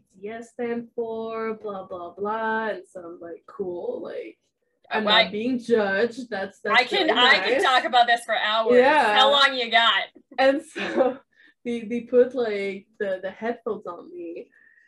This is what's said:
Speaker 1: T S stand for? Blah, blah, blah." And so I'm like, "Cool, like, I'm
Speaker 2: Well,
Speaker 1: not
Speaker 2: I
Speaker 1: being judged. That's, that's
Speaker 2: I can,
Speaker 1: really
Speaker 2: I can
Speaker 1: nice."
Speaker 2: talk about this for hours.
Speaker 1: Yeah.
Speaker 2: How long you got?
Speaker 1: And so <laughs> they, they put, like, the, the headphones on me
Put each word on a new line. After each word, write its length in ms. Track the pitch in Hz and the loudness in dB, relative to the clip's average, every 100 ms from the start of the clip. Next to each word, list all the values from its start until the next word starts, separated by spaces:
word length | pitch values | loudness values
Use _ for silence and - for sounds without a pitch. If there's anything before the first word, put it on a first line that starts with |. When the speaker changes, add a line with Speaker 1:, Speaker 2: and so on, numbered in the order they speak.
| _ 185 | _ _
Speaker 1:
T 60 | 202 | -14
S 220 | 226 233 | -14 -14
stand 360 | - 240 233 233 | -8 -6 -6 -8
for? 640 | - 226 226 226 220 220 214 | -8 -6 -6 -8 -6 -6 -6
Blah, 260 | 214 196 185 | -8 -10 -10
blah, 280 | 185 175 | -12 -12
blah." 540 | 185 202 226 220 220 220 | -8 -6 -4 -2 -2 -4
And 200 | 185 - | -6 -10
so 140 | 185 | -16
I'm 160 | 170 180 | -16 -14
like, 240 | 170 165 | -14 -16
"Cool, 560 | - - 185 175 233 - | -12 -4 -2 -2 -6 -6
like, 360 | - - - - _ _ _ _ - | -6 -8 -10 -14 _ _ _ _ -4
I'm 140 | 226 | -2
Speaker 2:
Well, 100 | 208 | 4
Speaker 1:
not 120 | 220 196 | 4 4
Speaker 2:
I 40 | |
Speaker 1:
being 280 | 208 240 247 | 0 -2 -4
judged. 720 | - 226 202 190 233 262 240 | 2 2 2 2 0 -4 -10
That's, 300 | 196 - - | -8 -8 -8
that's 200 | - 226 | 0 2
Speaker 2:
I 40 | |
can, 240 | - 392 320 | 2 0 2
Speaker 1:
really 120 | 247 | 4
Speaker 2:
I 180 | 254 285 | 4 4
can 120 | 214 262 | 2 0
Speaker 1:
nice." 40 | |
Speaker 2:
talk 220 | 277 254 | 2 2
about 220 | - 247 240 | 2 2 4
this 180 | 233 | 2
for 100 | - | -2
hours. 420 | 214 214 220 226 247 | -4 0 0 4 6
Speaker 1:
Yeah. 380 | 269 302 226 | 6 4 4
Speaker 2:
How 160 | 208 269 | 4 4
long 220 | 285 269 | 4 2
you 180 | 262 233 | 2 0
got? 340 | 226 233 190 - _ _ 262 | 2 4 2 -4 _ _ 0
Speaker 1:
And 240 | 269 277 | 2 2
so 540 | - - 180 226 254 254 _ _ | -4 -8 -4 0 0 -2 _ _
<laughs> 240 | _ _ 240 | _ _ -8
they, 140 | 233 | -8
they 180 | 214 240 | -6 -8
put, 340 | 233 247 254 | 0 4 4
like, 520 | 269 226 202 196 196 - - | 2 -4 -4 -6 -8 -14 -8
the, 220 | 202 185 | -6 -4
the 100 | 190 | -8
headphones 560 | 190 226 240 240 190 185 | -8 -8 -6 -8 -10 -10
on 240 | 175 - | -14 -16
me 380 | 175 170 170 - _ _ _ | -14 -14 -14 -16 _ _ _